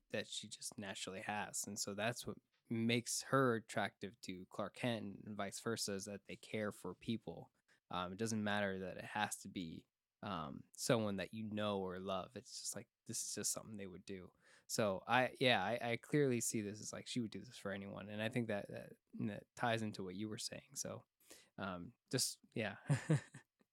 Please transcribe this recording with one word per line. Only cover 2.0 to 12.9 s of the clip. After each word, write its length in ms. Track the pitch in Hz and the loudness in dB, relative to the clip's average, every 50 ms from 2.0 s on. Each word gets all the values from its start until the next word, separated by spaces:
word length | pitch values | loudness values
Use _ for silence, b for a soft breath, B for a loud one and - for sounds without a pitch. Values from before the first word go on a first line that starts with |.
| 104 117 117 - - | 0 0 0 0 -4
what 100 | 110 - - - _ _ _ _ - | -6 -8 -8 -12 _ _ _ _ -2
makes 540 | 117 113 113 113 117 123 117 - - - - - | 0 2 4 6 4 4 4 2 -2 -2 2 4
her 260 | - 135 135 123 113 | 6 6 6 6 4
attractive 560 | 110 - - - 113 101 98 - _ - 95 - - - | 2 0 -2 0 0 0 0 0 _ -8 -8 -8 -8 -10
to 200 | - 92 90 92 - | -8 -8 -8 -10 -8
Clark 260 | - - 104 92 - | -6 -4 -4 -4 -2
Kent 280 | - - 123 117 107 104 101 - - - | 0 0 2 2 0 -2 -6 -8 -8 -8
and 120 | 104 107 | -6 -4
vice 240 | 101 101 98 - - - | -4 -4 -4 -4 -4 -2
versa, 300 | 117 113 - - - 101 | -2 0 0 0 -2 -2
is 100 | 98 98 | -2 -4
that 160 | 104 101 98 - - | -4 -6 -8 -8 -10
they 80 | 92 | -10
care 340 | - - - - 110 107 104 | -10 -6 -4 -2 0 0 0
for 240 | - - - 92 92 | -2 -4 -6 -8 -8
people. 560 | - - - 113 110 - - 85 - - - _ _ _ _ _ _ _ - | -4 -2 -2 -2 -2 -4 -6 -10 -10 -12 -14 _ _ _ _ _ _ _ -4
Um, 220 | - 90 90 90 | -2 -2 0 -2
it 60 | 95 95 | -2 -2
doesn't 260 | 113 110 113 107 104 | 0 0 2 2 2
matter 340 | 104 104 104 101 98 95 95 | 4 4 4 4 2 0 -2
that 180 | 95 90 - - | -4 -4 -6 -6
it 60 | - - - | -8 -4 2
has 220 | 107 104 101 - | 2 2 2 2
to 120 | - - 98 | -2 -8 -6
be, 360 | 101 104 87 80 85 82 - _ _ _ _ _ _ _ | -4 -4 -4 -4 -6 -8 -12 _ _ _ _ _ _ _
um, 380 | - 107 95 82 78 69 - - - _ - | -4 -2 -2 -2 -2 -4 -6 -8 -10 _ -8
someone 400 | - - - 131 113 110 104 98 | 0 4 6 6 6 4 2 0
that 160 | 95 87 - | 0 -2 -2
you 160 | - 113 110 107 | -4 -6 -4 -2
know 280 | 107 104 107 104 101 98 | 0 0 2 2 2 2
or 200 | 95 92 90 92 | 0 -2 -2 -4
love. 300 | 95 98 95 92 - - - | -2 -2 -2 -2 -2 -6 -8
It's 240 | 101 - - - - | -12 -10 -10 -10 -6
just 160 | - - - | -6 -4 -6
like, 100 | 104 95 - | -6 -8 -12